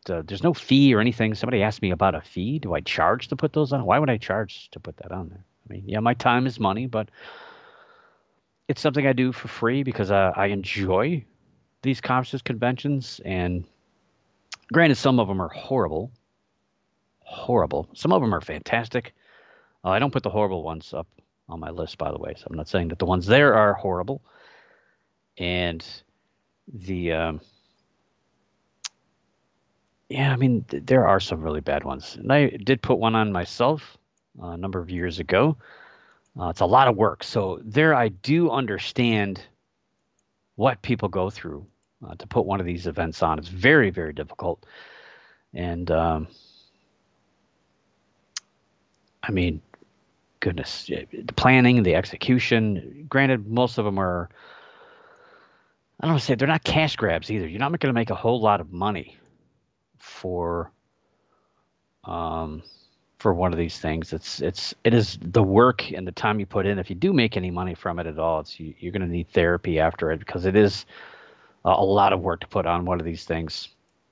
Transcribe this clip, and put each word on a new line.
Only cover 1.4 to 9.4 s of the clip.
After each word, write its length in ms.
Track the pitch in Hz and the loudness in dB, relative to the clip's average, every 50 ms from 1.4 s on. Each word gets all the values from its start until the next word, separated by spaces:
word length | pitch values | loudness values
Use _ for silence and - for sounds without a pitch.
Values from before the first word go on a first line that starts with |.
| - 123 123 104 101 | -2 0 0 2 2
asked 180 | 107 107 - | 0 0 -2
me 100 | 107 92 | -2 -2
about 240 | 90 82 98 95 85 | 0 2 2 2 2
a 60 | - | 0
fee. 380 | - - - 90 92 117 147 156 | -6 -10 -8 -6 -4 -4 -4 -4
Do 140 | - 95 82 | -4 -4 -4
I 80 | 71 | -4
charge 460 | 65 - - - 80 87 123 127 - - | -4 -4 -2 0 2 2 2 0 -2 -6
to 60 | 147 | -6
put 180 | 127 160 147 - | -4 -4 -2 -2
those 180 | 156 151 127 | -2 -2 0
on? 140 | 139 131 107 | -2 -2 2
Why 140 | 90 107 143 | 2 2 4
would 100 | 156 135 | 2 2
I 80 | 117 110 | 0 -2
charge 520 | - - 95 107 110 - - - - - | -2 -4 -4 -4 -4 -6 -10 -16 -20 -20
to 80 | - - | -20 -18
put 180 | - 90 80 - | -16 -16 -16 -16
that 140 | - - | -14 -12
on 180 | 90 95 98 95 | -12 -10 -12 -12
there? 140 | 90 92 - _ _ _ _ 113 | -14 -18 -20 _ _ _ _ -16
I 40 | 101 | -14
mean, 100 | 98 98 - | -12 -8 -6
yeah, 120 | 104 107 | -4 0
my 140 | 113 120 120 | 2 2 0
time 340 | 117 - 131 120 120 131 131 | 2 4 4 4 4 2 0
is 120 | 113 113 | -2 0
money, 260 | 110 95 98 110 127 127 | 0 0 0 -2 -4 -4
but 220 | 117 110 104 - _ - - - - - - - - - - - - - _ _ _ _ _ _ _ _ _ _ _ _ _ _ _ _ _ - | -4 -4 -6 -6 _ -20 -20 -20 -20 -20 -20 -20 -20 -20 -20 -20 -20 -20 _ _ _ _ _ _ _ _ _ _ _ _ _ _ _ _ _ -6
it's 140 | 131 - | -4 0
something 240 | - 151 131 147 139 | 0 0 2 2 2
I 80 | 135 131 | 2 2
do 180 | 123 127 127 | 2 2 0
for 160 | 123 - | -2 -4